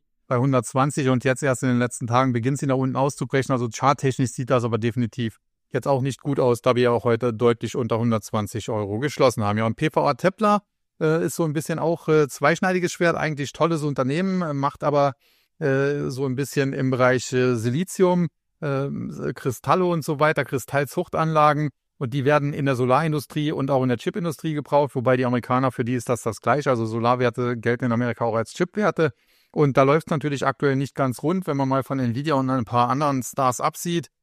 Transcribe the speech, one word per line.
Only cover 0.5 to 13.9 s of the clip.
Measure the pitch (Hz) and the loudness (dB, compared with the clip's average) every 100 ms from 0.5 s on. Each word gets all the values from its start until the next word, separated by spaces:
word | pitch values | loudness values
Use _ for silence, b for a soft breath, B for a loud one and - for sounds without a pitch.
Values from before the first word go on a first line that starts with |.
| 127 - 131 143 160 131 | 2 0 0 0 0 2
und | 127 | 2
jetzt | 131 127 | 2 0
erst | 143 127 | 0 0
in | 131 | 0
den | 120 | 2
letzten | 120 - 120 | 0 -4 0
Tagen | 120 131 | 2 2
beginnt | 120 120 139 | 2 0 -2
sie | 143 | 0
nach | 131 | 0
unten | 131 127 | 0 0
auszubrechen. | 139 - 127 139 127 | -2 -2 -2 -2 0
Also | 131 120 | -2 -2
charttechnisch | - 135 143 135 127 127 | 0 2 2 0 0 -2
sieht | - 123 | -2 0
das | 131 | 0
aber | 117 110 | 2 0
definitiv | 117 123 117 - 113 - _ _ _ | -2 0 -2 -2 -6 -8 _ _ _
jetzt | 127 143 | -6 0
auch | 135 | 0
nicht | 135 123 | 0 -4
gut | 147 139 | -4 0
aus, | 131 120 | 2 2
da | 131 | 2
wir | 120 | 4
ja | 120 | 4
auch | 120 | 2
heute | 123 113 123 | 2 0 0
deutlich | 107 120 117 113 - | 2 2 2 -2 -4
unter | 117 113 | -2 0
hundertzwanzig | 117 110 - 110 104 107 - | 0 0 -2 -4 -4 -6 -4
Euro | 110 101 107 | -4 -4 -4
geschlossen | 143 - 135 117 | -4 2 2 2
haben. | 104 104 | 0 0
Ja, | 113 | -2
und | 110 | -2
P | 156 | -2
V | - 147 | 0 0
A | |
Tepla, | 135 185 - 214 208 - _ _ _ | 0 -2 0 2 2 -2 _ _ _
äh, | 160 165 | 0 0
ist | 175 - | -2 -2
so | |
ein | 165 | -2
bisschen | 147 - 156 | -2 -4 -4
auch, | 151 170 - | -2 -2 2
äh, | 156 143 | 2 2
zweischneidiges | - 139 165 185 185 170 | 2 0 2 0 0 -2
Schwert, | - 170 165 | 0 0 0
eigentlich | 147 143 135 | -2 -4 -8
tolles | - 165 165 | -2 0 0
Unternehmen, | 147 | -2